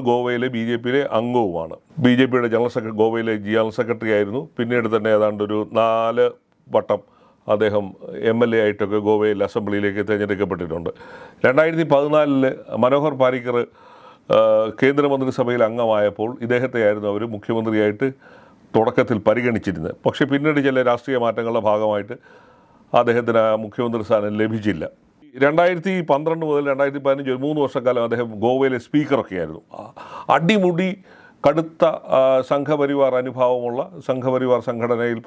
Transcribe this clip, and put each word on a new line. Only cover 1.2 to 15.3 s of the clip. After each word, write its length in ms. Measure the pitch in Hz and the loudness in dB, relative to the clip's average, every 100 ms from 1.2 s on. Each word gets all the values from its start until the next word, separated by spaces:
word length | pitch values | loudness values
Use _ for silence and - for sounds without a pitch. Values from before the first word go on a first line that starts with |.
| 120 123 104 85 80 85 _ - | 0 0 0 -2 -8 -12 _ 0
ബി 80 | 123 123 | 2 4
ജെ 60 | 131 | 4
പിയുടെ 220 | 123 120 | 2 0
ജനറൽ 180 | 113 120 | 0 0
സെക്ര-, 220 | 127 110 107 | -4 -6 0
ഗോവയിലെ 320 | 110 113 113 110 101 | 2 2 -2 -4 0
ജനറൽ 240 | 110 110 107 | 0 0 -2
സെക്രട്ടറി 340 | 113 113 113 104 | -4 -4 0 0
ആയിരുന്നു. 260 | 101 120 156 - | 0 -4 -8 -6
പിന്നീട് 300 | 117 123 113 113 | -2 0 0 0
തന്നെ 140 | 107 107 | 2 2
ഏതാണ്ട് 240 | 107 104 | 2 0
ഒരു 260 | 104 107 104 | -2 -2 -2
നാല് 540 | 110 113 113 113 117 123 - _ _ - 107 | 0 2 2 0 2 0 -2 _ _ -2 -2
വട്ടം 260 | - 104 - _ _ _ - | 0 -4 -4 _ _ _ -2
അദ്ദേഹം 380 | 107 107 104 98 - - - 117 | 2 2 0 -4 -10 -14 -4 0
എം 120 | 117 120 | 2 2
എൽ 60 | 113 | 2
എ 40 | |
ആയിട്ടൊക്കെ 360 | 107 104 101 107 104 | 0 0 -2 -2 2
ഗോവയിൽ 320 | 107 107 101 98 | 2 2 0 -2
അസംബ്ലിയിലേക്ക് 540 | 117 104 104 101 98 101 | -4 -4 -2 -2 -2 -2
തിരഞ്ഞെടുക്കപ്പെട്ടിട്ടുണ്ട്. 840 | 107 101 98 92 90 87 80 82 - - - - - 120 | -2 -2 -2 -2 -4 -6 -6 -8 -10 -16 -20 -20 -2 2
രണ്ടായിരത്തി 400 | 135 160 165 156 | 4 2 2 2
പതിനാലില് 580 | 139 147 151 147 139 131 131 - 110 | 2 4 2 2 2 2 0 -8 0
മനോഹർ 320 | 123 139 151 131 | 2 4 0 2
പാരിക്കർ, 340 | 131 127 120 120 117 _ - - - - - - | 2 0 -2 -2 -2 _ -20 -20 -20 -16 0 2
ആ, 40 | 110 110 110 107 | 4 4 0 0
കേന്ദ്രമന്ത്രിസഭയിൽ 800 | 131 143 143 139 131 | 2 2 2 0 -2